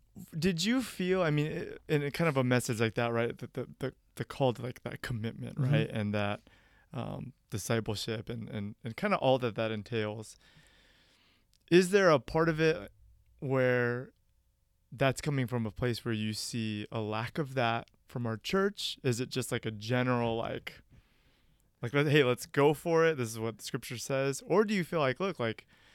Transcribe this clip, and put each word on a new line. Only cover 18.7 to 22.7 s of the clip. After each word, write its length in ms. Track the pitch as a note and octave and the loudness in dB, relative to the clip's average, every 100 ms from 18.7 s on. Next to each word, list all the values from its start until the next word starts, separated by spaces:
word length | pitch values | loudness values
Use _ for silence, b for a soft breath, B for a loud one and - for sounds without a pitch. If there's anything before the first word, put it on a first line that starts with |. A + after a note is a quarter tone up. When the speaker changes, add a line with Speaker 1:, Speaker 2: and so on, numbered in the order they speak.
| G3+ - - | -2 -6 -4
Speaker 1:
Is 160 | C3+ A2+ | -2 -2
it 100 | B2+ | -2
just, 220 | C3 B2 | -4 -4
like, 140 | A#2+ A2+ | -4 -4
a 60 | |
general, 680 | G#2+ G#2+ B2 B2+ B2 A#2 A2+ | -6 -2 0 2 2 0 -2
like, 440 | - - - - _ b b b b b b b b _ | -4 -6 -10 -18 _ b b b b b b b b _
like, 100 | A#2+ | -4
let, 140 | C#3+ D3+ | 0 4
"Hey, 160 | D3 | 6
let's 240 | B2+ B2 - | 4 2 -2
go 260 | C#3+ C#3+ | 4 4